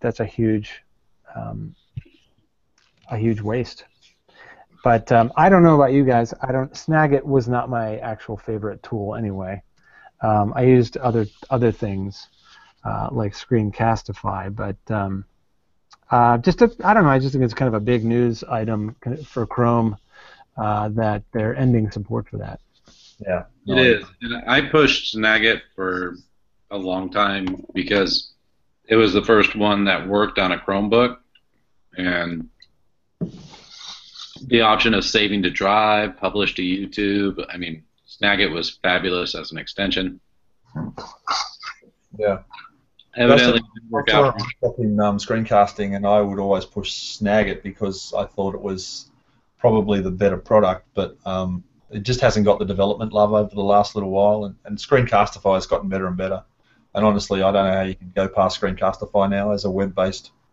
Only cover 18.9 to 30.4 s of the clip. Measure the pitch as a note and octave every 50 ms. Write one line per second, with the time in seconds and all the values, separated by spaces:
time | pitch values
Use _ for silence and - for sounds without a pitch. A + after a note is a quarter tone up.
18.9 | A#2+ _ - A#2+ B2+ D#3 D3+ - - B2+ A2+ - - B2 A#2+ A#2 A#2+ A#2 A2+ A2+
19.9 | G#2 - _ _ _ - - - - _ - _ _ - A2 G#2+ G#2 G#2 G#2+ G#2+
20.9 | G#2+ A2+ A2+ G#2+ G#2+ G#2+ - _ - A#2 G#2+ G#2+ B2+ C#3 C3 B2+ A#2+ A2+ G#2+ G#2
21.9 | - G#2 G2+ - A2+ A#2 G#2+ - - G#2 G2+ G2+ G#2 - _ _ _ _ _ _
22.9 | _ _ _ - _ _ G#2 G2 F2+ F2+ - - _ _ _ - B2+ C3 B2+ B2
23.9 | A2+ G2+ F#2+ - - _ A#2+ A#2 A#2+ A#2+ - A2+ B2 C#3+ C#3+ C#3+ - D#3 D3 C#3
24.9 | C#3 - - - - A2 G#2+ A2 A2 A2 G#2+ A2+ A2 F2 - _ _ - F#2+ F#2
25.9 | F#2 F2+ F2+ F2+ F2+ F2+ _ _ _ _ _ _ _ _ _ _ G2+ G2+ F#2 F#2
26.9 | F#2 F#2 F#2+ F2+ F#2 G#2 G#2 G2 G2 G2 F#2+ F#2 F#2 F2 - - - F#2+ F2 -
27.9 | G#2 G2+ F#2+ E2 - - - - _ _ _ _ _ _ _ _ _ _ _ -
28.9 | A2+ A2+ A2+ G2+ F2+ G2+ - - A2+ G#2+ G2 - - G#2+ G#2 G#2 G#2 G2+ G2+ G2
29.9 | F#2 E2 E2 F#2+ G2+ G#2 G#2+ G2 - G#2